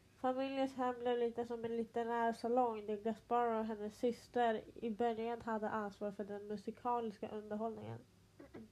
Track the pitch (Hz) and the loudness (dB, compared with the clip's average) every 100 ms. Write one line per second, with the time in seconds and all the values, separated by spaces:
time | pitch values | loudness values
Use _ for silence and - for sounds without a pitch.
0 | - - 254 254 269 269 269 254 254 240 | -20 -2 0 2 0 2 2 2 0 2
1 | 247 240 233 233 240 233 233 233 226 240 | 2 4 2 0 -4 -2 -2 -2 0 0
2 | 233 233 233 226 233 247 240 220 208 208 | 0 4 2 2 2 4 4 2 -4 -2
3 | 220 214 - 233 240 220 220 214 208 - | -2 -4 0 2 4 2 0 -2 -6 0
4 | 247 233 - 240 233 214 - - 233 208 | 0 0 -2 2 4 2 -4 -6 -4 0
5 | 240 220 226 233 233 220 214 220 208 196 | 0 0 -2 -4 -2 -2 0 -2 -4 -4
6 | 208 202 202 202 208 208 226 226 247 240 | -6 -4 -6 -6 -6 -8 -6 -4 0 0
7 | 226 190 214 214 214 214 226 214 214 226 | 0 -6 -8 -8 -6 -4 -4 -6 -8 -10
8 | - - - - - 113 110 | -12 -20 -20 -20 -18 -16 -18